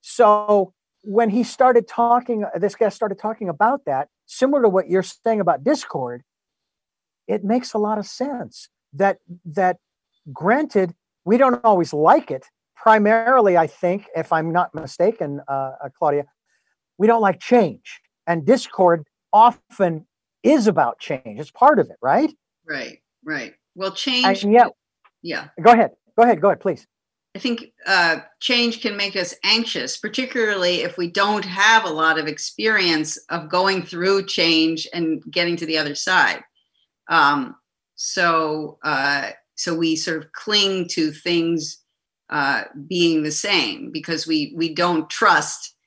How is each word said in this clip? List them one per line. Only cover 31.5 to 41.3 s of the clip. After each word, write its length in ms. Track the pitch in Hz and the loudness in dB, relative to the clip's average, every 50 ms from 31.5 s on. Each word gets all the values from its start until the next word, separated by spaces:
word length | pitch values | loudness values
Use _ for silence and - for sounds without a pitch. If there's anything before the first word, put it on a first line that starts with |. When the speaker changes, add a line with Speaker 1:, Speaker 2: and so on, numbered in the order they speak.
| 180 185 202 214 226 226 208 | -2 2 4 4 4 4 2
Speaker 2:
a 60 | 180 | 0
lot 280 | 156 156 160 160 160 156 | -4 0 0 0 2 0
of 80 | 151 | -2
experience 880 | 156 147 151 - - - - 214 220 220 208 185 175 165 156 156 156 - - _ _ | -6 -8 -8 -12 -14 -10 -4 -2 0 0 2 2 2 0 0 -2 -4 -8 -12 _ _
of 200 | 165 170 156 151 | -8 -8 -8 -2
going 320 | 180 180 190 196 190 185 - | -2 0 2 2 0 -2 -4
through 440 | - - 170 175 190 196 196 190 | -8 -8 -4 0 0 0 0 -2
change 640 | 196 - - 170 165 165 160 160 160 165 160 - - - | -4 -2 0 2 2 4 4 2 2 0 -2 -8 -10 -6
and 300 | 175 170 160 160 - - - | -4 -2 -2 -4 -4 -6 -6
getting 240 | 151 180 170 175 170 | -4 -2 -2 -2 -2
to 100 | 170 165 | -4 -4
the 120 | 156 160 156 | -4 -4 -2
other 160 | 151 147 143 | -2 -4 -6
side. 480 | - - - 190 180 147 110 87 - - _ _ _ _ _ _ _ _ _ _ _ _ - | -8 -4 0 2 2 2 2 0 -4 -10 _ _ _ _ _ _ _ _ _ _ _ _ -2
Um, 460 | 165 165 151 143 143 147 131 - - _ _ _ _ _ _ _ _ | 0 2 2 2 2 0 -4 -6 -10 _ _ _ _ _ _ _ _
so, 840 | - - - - - 180 170 165 160 160 156 156 156 151 147 - _ - | -14 -12 -10 -4 -2 0 0 0 0 0 -2 -4 -6 -8 -12 -14 _ -6
uh, 480 | 151 151 135 135 143 143 139 135 101 - _ _ _ _ | -4 -4 -2 -2 -2 -2 -4 -4 -8 -12 _ _ _ _
so 180 | - - 180 175 | -10 -6 -6 -4
we 200 | 165 160 165 160 | -2 -2 -2 -2
sort 300 | 156 - - 165 160 156 | -4 -4 -6 -8 -8 -10
of 80 | _ _ | _ _
cling 560 | - - - 208 208 196 196 190 190 175 175 | -16 -8 -2 0 0 0 0 -2 -4 -4 -6
to 240 | - - 160 156 151 | -4 -4 -4 -4 -4
things, 680 | 151 - 175 | -8 -6 -4